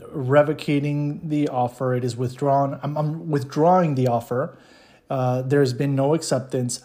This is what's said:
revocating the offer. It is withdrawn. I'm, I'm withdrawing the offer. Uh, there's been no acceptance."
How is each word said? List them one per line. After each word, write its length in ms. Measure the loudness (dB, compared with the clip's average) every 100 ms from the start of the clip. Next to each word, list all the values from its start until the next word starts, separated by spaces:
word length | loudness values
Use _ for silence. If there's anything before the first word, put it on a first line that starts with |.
| -12
revocating 1160 | -6 2 4 4 0 -2 0 0 -2 -2 -4 -4
the 180 | -2 0
offer. 480 | 0 -2 -2 -2 0
It 80 |
is 120 | -2 -4
withdrawn. 640 | -6 -2 0 2 0 -4
I'm, 120 | -6 -2
I'm 360 | -2 -4 -2
withdrawing 640 | -4 -2 2 4 4 4 2
the 140 | 0
offer. 460 | 0 -2 -4 -6 -8 -20 -20 -20 _ -8
Uh, 320 | -4 -2 -2
there's 320 | 2 4 4
been 220 | 2 0 2
no 180 | 2
acceptance." 720 | 0 0 -2 -2 -2 -2 -6